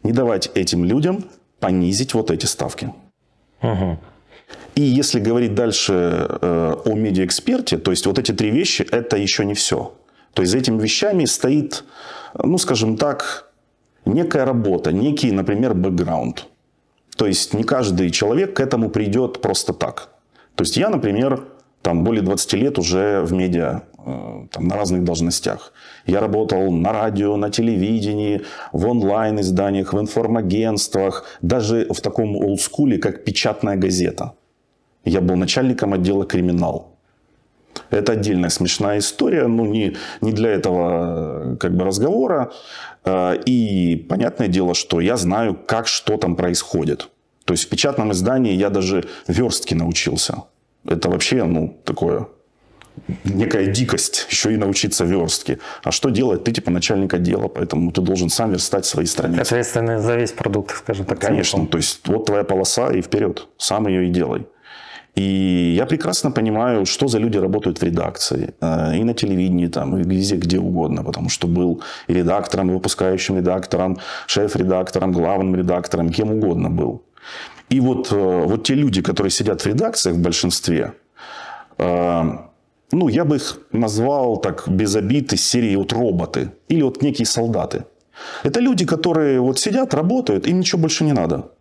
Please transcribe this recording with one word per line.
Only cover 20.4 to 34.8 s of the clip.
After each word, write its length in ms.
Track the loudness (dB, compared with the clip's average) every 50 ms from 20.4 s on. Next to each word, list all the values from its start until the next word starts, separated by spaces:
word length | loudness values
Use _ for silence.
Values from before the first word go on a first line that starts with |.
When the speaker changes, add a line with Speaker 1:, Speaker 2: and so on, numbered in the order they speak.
| -20 _ _
Speaker 1:
То 80 | -2 -2
есть 140 | 0 0
я, 120 | 0 0 2
например, 540 | 0 0 0 0 0 2 2 0 0 -2 -4 -16 -20 -20 _ _ _ _
там 220 | -2 0 0 2 2
более 180 | 2 2 2 2
двадцати 340 | 0 0 -2 0 -2 0
лет 220 | 0 2 0 0 0
уже 420 | 0 2 2 2 2 2 2 2
в 120 | 0 0 0
медиа, 480 | 0 2 2 0 0 0 -2 -2 -6 -8 -12 -20 -16 -10
э, 420 | -10 -10 -8 -10 -12 -12 -14 -14 -12
там, 160 | -8 -4 -2
на 80 | -2 0
разных 280 | -2 0 0 0 0 0
должностях. 720 | 0 0 0 -2 -2 -2 -2 -4 -4 -6 -6 -12 -20 _ -20 -20 -20 -20 -8 _
Я 120 | 0 2 2
работал 500 | 2 2 0 0 0 2 2 2 2 2
на 200 | 2 2 2 0 0
радио, 440 | 0 0 0 0 0 0 0 0
на 120 | 0 -2 -2
телевидении, 920 | 0 0 0 2 2 2 0 0 0 0 0 -2 -2 -2 0 0 -2 -2 -4 -10 -14 -16 -14 -6
в 140 | -2 0 0
онлайн-изданиях, 1080 | 2 2 2 2 2 2 2 0 0 0 0 0 0 2 2 2 2 0 0 -2 -2 -2
в 60 | -2
информагентствах, 1300 | -2 -2 -2 -2 0 0 0 0 0 0 0 0 0 0 0 -2 -4 -2 -2 0 0 0 -2 -6 -12 -14 -12 -6
даже 440 | -2 0 0 0 2 0 0 0 0 -2 -4
в 60 | -4
таком 340 | -4 -4 -2 -2 -2 0 0
олдскуле, 600 | 0 0 0 0 -2 -4 -4 0 2 2 2 2
как 260 | 2 0 -2 -4 -2 -6
«Печатная 500 | -4 -2 0 0 -2 -2 0 -2 -2 0
газета». 540 | 0 2 2 2 2 0 0 -2 -4 -8 -10 -10 _ _ _ _ _ _ _ _ _